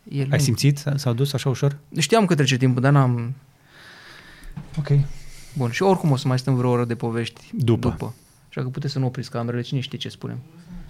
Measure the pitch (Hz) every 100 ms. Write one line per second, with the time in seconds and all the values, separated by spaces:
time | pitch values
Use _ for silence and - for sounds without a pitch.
0 | - 139 131 143 135 110 139 143 139 139
1 | 127 117 139 139 139 123 143 143 - 151
2 | - 226 190 156 147 131 131 123 131 143
3 | 127 120 117 135 _ _ _ - - -
4 | - - - - - - - - 143 143
5 | 139 - - - - - 120 117 294 285
6 | 160 127 135 127 131 127 123 123 120 113
7 | 117 117 117 - - 233 117 110 120 -
8 | 110 - - _ _ - 131 131 139 135
9 | 131 127 117 120 117 120 120 139 120 -
10 | - - 117 120 - - - 175 -